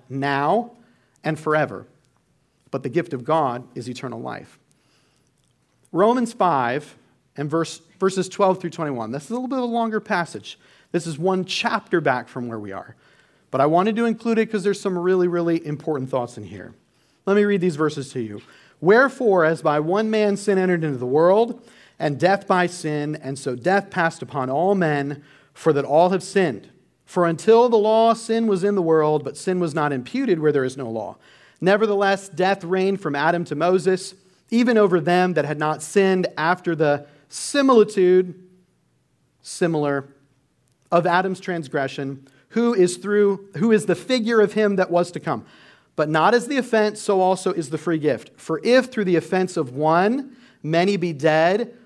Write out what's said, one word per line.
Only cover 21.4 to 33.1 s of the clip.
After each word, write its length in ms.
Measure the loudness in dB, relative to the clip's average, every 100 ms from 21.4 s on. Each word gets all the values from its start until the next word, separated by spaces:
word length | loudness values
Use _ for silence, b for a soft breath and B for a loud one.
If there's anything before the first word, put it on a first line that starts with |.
| 2 -4 B B B B
and 200 | -4 0
death 280 | 0 0 2
by 180 | 0 0
sin, 500 | -4 -6 -4 -4 -8
and 220 | -10 -8
so 180 | -8 -4
death 360 | 0 0 0
passed 320 | -2 -2 -2
upon 260 | -8 -6 -4
all 240 | -2 0
men, 500 | 0 0 -2 -4 -10 B B B
for 180 | -2 0
that 120 | 0 2
all 240 | 2 4
have 140 | 2
sinned. 460 | -2 0 0 -2 -12 _ _ _ _
For 220 | 0 0
until 420 | 2 4 6 6
the 80 | 4
law, 380 | 4 4 4 2
sin 320 | -2 -2 0
was 160 | 0
in 100 | 0
the 80 | 0
world, 420 | 2 2 4 0
but 140 | -4 -8
sin 220 | -4 -2
was 160 | -2 -2
not 180 | -2
imputed 460 | -4 -6 -4 0 2
where 120 | 2
there 120 | 0
is 120 | -2 -6
no 140 | -8
law. 280 | -8 -8 -12 b b b b
Nevertheless, 640 | 2 2 2 2 0 0 -4
death 360 | -2 0 0
reigned 360 | -2 0 0 -2
from 160 | -4